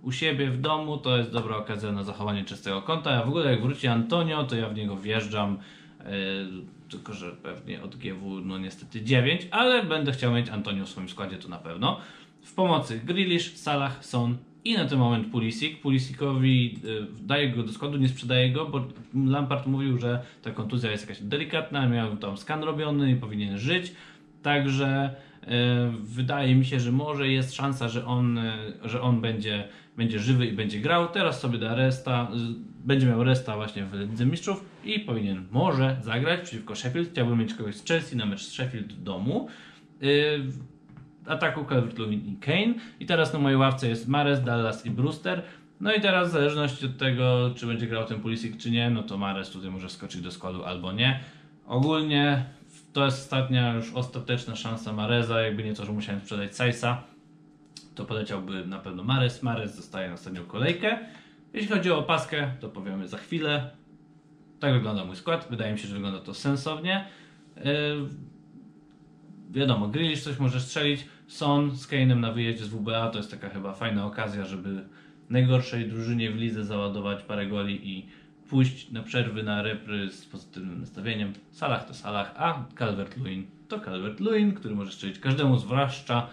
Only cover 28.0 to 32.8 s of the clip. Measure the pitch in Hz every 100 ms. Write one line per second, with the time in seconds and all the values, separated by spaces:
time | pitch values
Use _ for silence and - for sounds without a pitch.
28 | 120 123 123 117 113 110 107 - 113 120
29 | 123 120 113 107 107 104 101 - - -
30 | 117 110 110 127 120 101 107 104 131 170
31 | 170 196 175 143 127 117 113 123 131 131
32 | - 123 120 117 117 117 - -